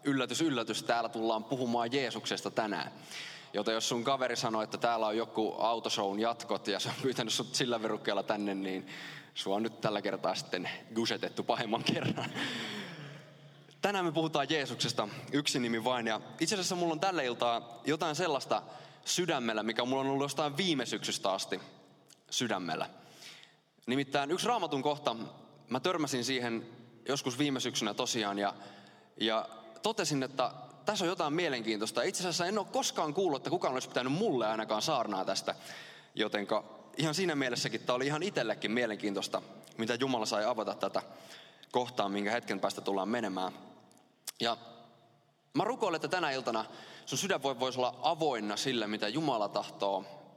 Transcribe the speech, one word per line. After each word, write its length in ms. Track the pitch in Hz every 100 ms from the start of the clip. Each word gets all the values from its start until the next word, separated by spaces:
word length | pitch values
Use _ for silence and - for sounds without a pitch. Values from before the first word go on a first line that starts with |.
yllätys, 380 | - 135 120 120
yllätys, 420 | 160 127 110 110
täällä 260 | - 117 113
tullaan 340 | 113 113 110
puhumaan 480 | 107 135 123 120 117
Jeesuksesta 580 | 135 123 107 - 98 101
tänään. 400 | 107 110 90 71 - - - - - -
Joten 200 | - 104
jos 160 | 113 -
sun 140 | 120
kaveri 320 | 117 135 127 117
sanoo, 260 | 123 110
että 160 | 107 123
täällä 300 | 120 117 110
on 100 | 107
joku 380 | 113 - 107 -
autoshown 600 | 110 117 110 - 101 101
jatkot 480 | 113 117 - 98 -
ja 120 | 98
se 100 | 123
on 60 | -
pyytänyt 320 | 135 120 113
sut 220 | - 120 -
sillä 260 | 127 120
verukkeella 420 | 107 107 - 101
tänne, 320 | - 107 101 95
niin 320 | 95 92 92 - - - -
sua 220 | - - 98
on 80 |
nyt 180 | 113 110
tällä 200 | 113 104
kertaa 340 | 101 95 - 165
sitten 340 | - 90 87 - -
gusetettu 500 | 113 113 107 - -
pahemman 400 | - 117 113 113
kerran. 500 | - 170 - - - - - 233 226 208 190 160 147 - - - - - - -
Tänään 240 | 190 202 175
me 60 |
puhutaan 380 | 160 160 156 139
Jeesuksesta, 580 | 160 127 120 120 - 107 - -
yksi 280 | 139 147 143
nimi 240 | 120 117
vain, 240 | 117 127 113
ja 140 | 107 - -
itse 160 | 165 208
asiassa 200 | 175 180
mulla 180 | 175
on 60 | 156
tällä 220 | 190 175
iltaa 600 | 131 120 120 117 101 - 131
jotain 300 | 156 170 143
sellaista 460 | 180 139 - 107 - - - - -
sydämellä, 580 | - 180 151 117 110
mikä 220 | 107 113 123
mulla 160 | 135
on 60 | 135
ollut 180 | 139 139
jostain 320 | 139 151 139
viime 280 | 190 143 123
syksystä 460 | 104 - 104 98
asti 280 | 95 - 92 - - - - - - -
sydämellä. 600 | - 123 101 87 78 80 - - - - - - _ _ _ -
Nimittäin 460 | 131 135 143 139
yksi 160 | 175 220
Raamatun 340 | 240 165 143
kohta, 340 | 135 143 135 113 107 - - - -
mä 80 | 127
törmäsin 460 | 180 180 143 127 120
siihen 420 | 131 120 113 - - - - -
joskus 300 | 139 - 120
viime 220 | 147 131
syksynä 340 | 120 - 110
tosiaan, 460 | 104 123 120 104 101
ja, 140 | 101 90 - - - - - -
ja 320 | 110 110 - - - -
totesin, 420 | 208 220 165 143
että 280 | 131 - 123 - - - -
tässä 200 | 208 170
on 40 |
jotain 240 | 185 160
mielenkiintoista. 680 | 151 175 127 110 107 110 -
Itse 200 | 143 196
asiassa 240 | 180 165 175
en 120 | 208
ole 100 | 190
koskaan 420 | 262 262 - 160
kuullut, 240 | 147 190 135
että 120 | 131
kukaan 240 | 151 170
olisi 140 | 131 -
pitänyt 260 | 135 123
mulle 340 | 151 220 135 110
ainakaan 340 | 110 110 107
saarnaa 440 | 107 143 107 98 90
tästä, 300 | 95 - 95 - - - - - -
jotenka 480 | 107 104 98 107 - - - -
ihan 180 | 160 151
siinä 200 | 185 147
mielessäkin 460 | 131 117 - 110
tää 140 | - 123
oli 100 | 135
ihan 180 | 151
itsellekin 480 | 185 160 113 104 104
mielenkiintoista, 720 | 113 120 104 104 98 95 95 - - - -
mitä 200 | 113 117
Jumala 260 | 135 123 107
sai 200 | 107 107
avata 300 | 117 101 95
tätä 260 | 98 - - - - - - - -
kohtaa, 380 | 127 123 120 101
minkä 220 | 101 101
hetken 280 | 117 110 101
päästä 220 | 98 -
tullaan 280 | 95 98 95
menemään. 440 | 120 107 92 92 - - - - - _ _ - -
Ja 180 | 117 113 - - - - - _ _ _ _
mä 100 | 143
rukoilen, 320 | 196 254 202 165
että 120 | 151
tänä 240 | 180 160
iltana 340 | 131 123 110 110 - - - -
sun 120 | 135
sydän 260 | 190 175
voi, 160 | 139 123
voisi 200 | 127 123
olla 200 | 123 123
avoinna 560 | 151 165 160 120 104 101
sille, 300 | - 120 104
mitä 200 | 107 104
Jumala 420 | 120 160 120 101
tahtoo 560 | 104 - - 98 98 101 - -